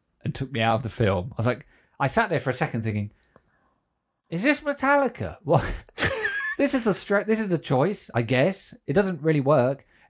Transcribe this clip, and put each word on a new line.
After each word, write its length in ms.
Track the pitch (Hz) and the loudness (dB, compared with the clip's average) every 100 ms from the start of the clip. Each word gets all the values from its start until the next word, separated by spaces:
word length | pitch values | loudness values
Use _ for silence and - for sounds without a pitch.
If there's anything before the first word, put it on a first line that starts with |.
| _ _ | _ _
and 100 | - | -6
took 180 | - 131 | -6 -4
me 80 | 131 | 0
out 140 | 113 113 | 2 2
of 80 | |
the 60 | 110 | -2
film. 420 | - 107 87 90 | 0 2 2 -2
I 20 | - | -2
was 100 | 117 | -2
like, 200 | 123 - _ _ - | -2 -8 _ _ -4
I 80 | 139 | 0
sat 220 | 226 214 | 2 0
there 100 | 151 | 0
for 100 | 135 | -2
a 40 | |
second 300 | 123 156 120 | -2 -2 -2
thinking, 280 | 110 104 104 - _ _ _ _ _ _ _ _ _ _ - | -2 -4 -4 -10 _ _ _ _ _ _ _ _ _ _ -10
"Is 120 | 170 | -2
this 180 | 247 285 | 0 0
Metallica? 760 | 302 285 262 285 269 - 90 - | -2 -2 2 2 2 -2 -8 -6
What?" 220 | 139 139 - - - - | 2 2 2 -8 -12 -4
<laughs> 120 | - 523 427 - 508 - | -4 -2 -2 -4 -4 0
This 200 | 285 269 | 0 2
is 100 | 226 | 0
a 80 | |
stra-, 320 | 175 - 202 196 | 0 0 0 2
this 140 | 220 | 0
is 120 | 214 | 0
a 60 | 170 | -2
choice, 540 | - 131 165 208 - | 0 2 2 -2 -4
I 80 | 120 | -2
guess. 540 | 117 127 160 190 - - - | 2 2 2 0 -10 -12 -2
It 80 | |
doesn't 300 | 151 196 165 | 2 2 0
really 160 | 156 151 | 0 2
work. 460 | 131 156 123 139 _ _ | 4 4 4 0 _ _